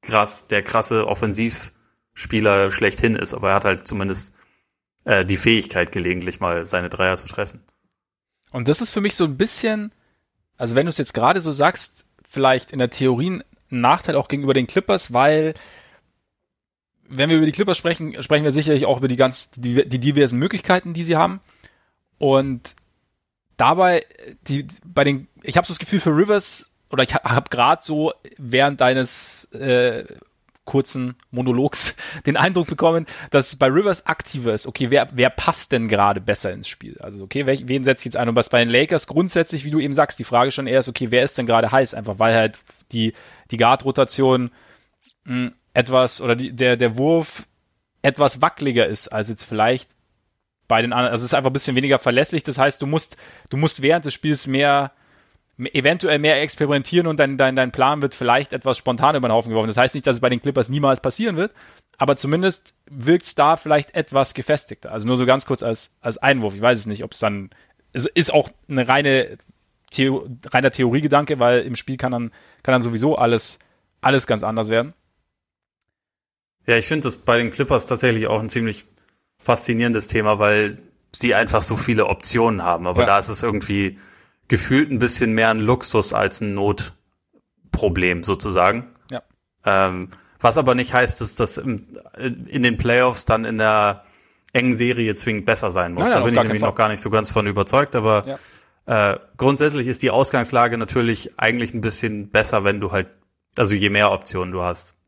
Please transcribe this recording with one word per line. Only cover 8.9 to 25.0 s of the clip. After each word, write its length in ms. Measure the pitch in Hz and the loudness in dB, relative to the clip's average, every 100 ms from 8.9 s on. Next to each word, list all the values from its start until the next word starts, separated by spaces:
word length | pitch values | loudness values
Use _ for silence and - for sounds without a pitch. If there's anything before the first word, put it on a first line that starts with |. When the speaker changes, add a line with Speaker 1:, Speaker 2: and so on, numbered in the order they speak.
| - | -2
Speaker 2:
mich 140 | 202 - | -2 0
so 100 | 165 | -2
ein 120 | 135 | 0
bisschen, 540 | 220 - 226 214 214 _ _ _ _ _ _ _ | -2 0 -2 -4 -8 _ _ _ _ _ _ _
also 180 | 120 120 | -2 0
wenn 120 | 165 | 0
du 20 | |
es 80 | - | -2
jetzt 160 | 139 | -2
gerade 260 | - 120 185 | 0 2 2
so 120 | 160 | -2
sagst, 540 | 139 147 - - - _ _ _ | 0 0 0 -6 -8 _ _ _
vielleicht 440 | - 135 131 - | 0 2 2 -2
in 80 | 139 | -4
der 100 | 123 | -4
Theorie 400 | - 131 123 170 | 0 0 0 -2
ein 140 | 185 - _ _ | -6 -12 _ _
Nachteil 460 | 127 123 151 - 139 | -2 2 2 0 -2
auch 140 | - | -2
gegenüber 260 | 139 135 135 | 0 4 4
den 100 | 123 | 2
Clippers, 480 | - - - - | -2 0 0 0
weil 400 | 120 143 156 156 156 - - _ _ _ _ _ _ _ _ _ _ _ _ _ | 2 4 4 0 -6 -18 -20 _ _ _ _ _ _ _ _ _ _ _ _ _
wenn 220 | 131 147 | -2 2
wir 80 | 165 | 4
über 80 | 156 | 2
die 60 | |
Clippers 260 | 156 202 175 | 2 0 0
sprechen, 440 | 170 170 160 - | -2 -4 -6 -10
sprechen 200 | 131 151 | 0 2
wir 80 | 151 | 2
sicherlich 360 | 139 151 147 - | 0 2 2 2
auch 100 | 123 | 0
über 100 | 131 | 0
die 80 | 123 | 2
ganz, 340 | 131 127 - | 2 2 -6
die, 360 | - 123 123 139 | -6 -2 0 0
die 120 | 127 | 0
diversen 400 | 131 143 139 120 | 0 2 2 2
Möglichkeiten, 560 | 160 196 - 185 175 165 | -2 -4 0 -2 -2 -8
die 80 | |
sie 120 | 165 160 | -2 0
haben. 260 | 175 190 _ _ _ _ _ _ _ _ | 0 -2 _ _ _ _ _ _ _ _
Und 580 | 147 135 139 123 - - _ _ _ _ _ _ _ - | 2 2 0 -6 -10 -16 _ _ _ _ _ _ _ 0
dabei, 480 | 120 165 185 175 - _ 123 - - | 2 4 4 2 -2 _ -20 -20 -6
die, 200 | 143 139 - - | -6 -6 -18 -6
bei 180 | 160 | 0